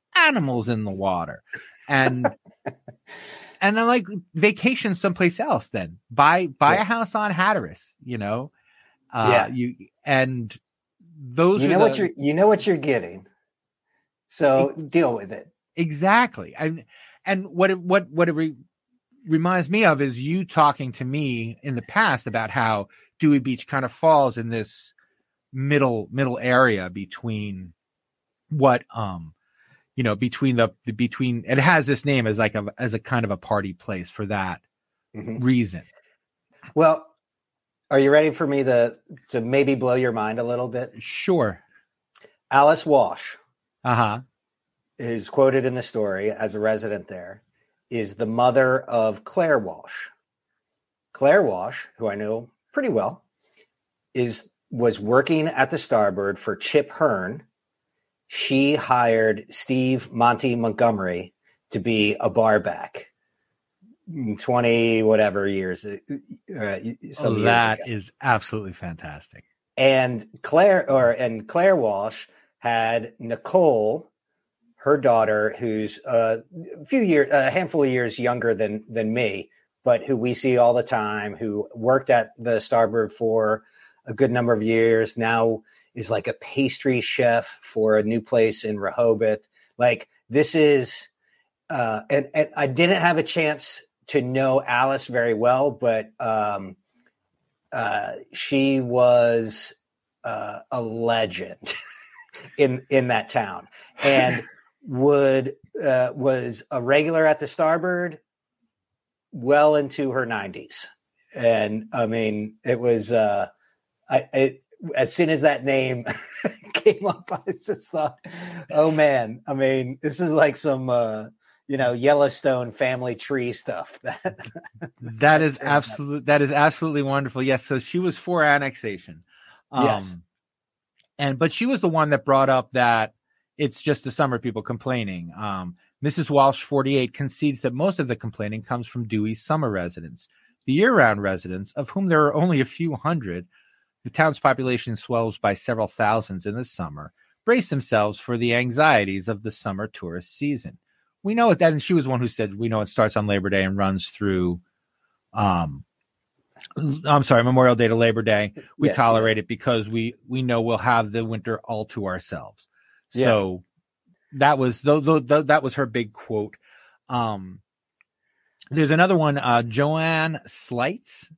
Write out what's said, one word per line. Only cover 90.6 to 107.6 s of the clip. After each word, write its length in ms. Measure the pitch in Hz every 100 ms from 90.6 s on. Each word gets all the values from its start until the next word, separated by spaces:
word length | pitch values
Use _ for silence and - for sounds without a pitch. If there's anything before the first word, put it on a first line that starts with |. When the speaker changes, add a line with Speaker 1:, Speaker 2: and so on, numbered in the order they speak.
| 151 139 123 - - _ _ _ _ _ -
Speaker 2:
uh, 320 | 135 117 110 -
and, 200 | 143 139
and 160 | 156 151 -
I 80 | 139
didn't 340 | 127 175 185
have 160 | 175 160
a 40 |
chance 600 | - 175 151 151 - - - _ -
to 140 | 143
know 400 | 123 131 135 135 -
Alice 400 | 123 135 135 -
very 280 | 123 117 107
well, 340 | 120 127 143
but, 380 | - 120 110 110 -
um, 560 | 120 110 104 101 95 95 _ _ _ _ _ _ _ _ _
uh, 420 | - 104 104 104 - -
she 480 | - - 139 135 135
was, 920 | 123 123 123 120 117 117 110 110 - - _ _ _ _
uh, 360 | 120 107 104 107 -
a 100 | 127
legend 920 | 113 113 117 113 107 90 87 - - - - - -
<laughs> 440 | - - - - -
in, 280 | 135 127 -
in 200 | 135 123
that 200 | 107 -
town, 380 | 123 101 87 - - - -
and 420 | 139 135 127 120 - - _
Speaker 1:
<laughs> 220 | _ 226
Speaker 2:
would, 680 | 127 143 143 135 135 135 - _ 220
uh, 260 | 147 127 127 127
was 480 | 135 127 123 110 -
a 100 | 135
regular 440 | 120 143 156 160 156
at 140 | 151
the 60 | 143
Starboard 720 | -